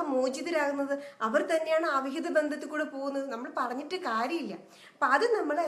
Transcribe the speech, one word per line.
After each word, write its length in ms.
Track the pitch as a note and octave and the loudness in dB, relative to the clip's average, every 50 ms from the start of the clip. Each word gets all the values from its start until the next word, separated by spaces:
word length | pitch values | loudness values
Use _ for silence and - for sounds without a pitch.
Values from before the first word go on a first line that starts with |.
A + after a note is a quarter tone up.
| E4+ D4+ C4 | 2 0 2
മോചിതരാകുന്നത്, 800 | B3+ B3+ C4 B3+ D#4 - E4+ E4+ D4+ C#4+ C#4 C#4 C#4 C#4 C4+ C#4+ C#4 - - - - A3+ A3 | 2 2 2 0 -2 -2 0 0 2 2 2 0 0 -2 -2 -2 -4 -4 -8 -8 -4 0 2
അവർ 140 | A3+ D#4 - - E4 | 2 2 2 2 2
തന്നെയാണ് 380 | D#4+ D#4+ D#4+ D#4+ D#4+ E4 D#4+ C#4+ C4 | 0 2 2 2 2 2 2 2 0
അവിഹിത 320 | - C#4 C4 E4 C#4+ E4+ C4+ D#4 | 0 -2 -2 -4 -2 0 2 2
ബന്ധത്തിൽ 320 | D4+ D4 B3+ B3 D4+ C4+ D4+ | 2 2 0 -4 -6 -6 -4
കൂടെ 120 | D4+ D#4 D4+ D4 | -4 -4 -4 -4
പോകുന്നത്. 320 | C4+ C4+ C#4 C#4 C#4 C4+ C4+ A3+ | -6 -4 -4 -4 -4 -4 -4 -6
നമ്മൾ 180 | A#3 B3+ D#4 - D#4 | -6 -8 -6 -4 -4
പറഞ്ഞിട്ട് 380 | C4 A#3+ A#3+ C4 D4+ D4 F#4 F#4 - C4+ | -4 -2 -4 -6 -6 -6 -6 -6 -4 -2
കാര്യമില്ല. 480 | A3+ A3 A#3 C#4 E4+ E4 C4 G3+ F3 - - - - - - - - | -2 0 0 0 -2 -2 -4 -6 -8 -10 -14 -18 -20 -20 -20 -20 -6
അപ്പൊ 140 | - C#4+ B3 C4+ | -2 2 4 6
അത് 100 | D4 A4+ B4 A4+ G4+ | 6 6 4 2 2
നമ്മൾ 200 | D#4+ D4 D4 E4+ E4+ | 2 2 0 0 0